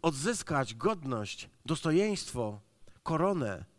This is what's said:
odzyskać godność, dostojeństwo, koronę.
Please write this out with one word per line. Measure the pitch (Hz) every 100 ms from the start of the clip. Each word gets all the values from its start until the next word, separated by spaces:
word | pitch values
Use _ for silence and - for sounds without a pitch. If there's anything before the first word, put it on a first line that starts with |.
odzyskać | 165 139 165 233 - 147 131
godność, | 113 175 208 139 120 107 - - _ -
dostojeństwo, | 160 165 160 208 202 - 123 110 104 - _ - -
koronę. | - 156 185 185 117 92 -